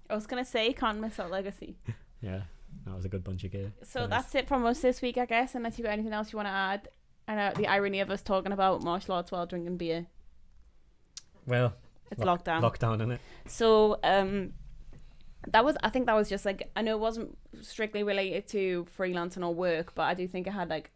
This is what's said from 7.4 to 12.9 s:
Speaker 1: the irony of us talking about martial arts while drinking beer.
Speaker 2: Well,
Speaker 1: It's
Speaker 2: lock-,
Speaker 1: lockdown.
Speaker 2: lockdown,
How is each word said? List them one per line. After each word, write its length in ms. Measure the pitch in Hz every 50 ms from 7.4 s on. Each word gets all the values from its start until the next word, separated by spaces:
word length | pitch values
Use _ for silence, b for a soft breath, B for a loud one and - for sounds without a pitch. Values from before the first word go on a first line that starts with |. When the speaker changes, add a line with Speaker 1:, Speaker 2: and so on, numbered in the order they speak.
| 202 196 -
Speaker 1:
the 120 | - 208 -
irony 340 | 196 196 202 202 196 190
of 80 | 196 196
us 100 | 190 202
talking 300 | - - 202 190 180 185
about 320 | 202 196 190 190 185 - -
martial 300 | 170 170 185 185 - 190
arts 160 | 175 175 -
while 140 | 202 180 175
drinking 320 | 175 180 175 170 170 180 170
beer. 280 | 175 165 160 170 175 - _ - - - - - - - - - - - _ - - - _ _ _ _ - - - - - - -
Speaker 2:
Well, 300 | 127 123 123 123 120 - - - - - - - -
Speaker 1:
It's 100 | - 117
Speaker 2:
lock-, 220 | 113 185 175 175 -
Speaker 1:
lockdown. 180 | 185 165 160
Speaker 2:
lockdown, 360 | 135 113 - - 127 113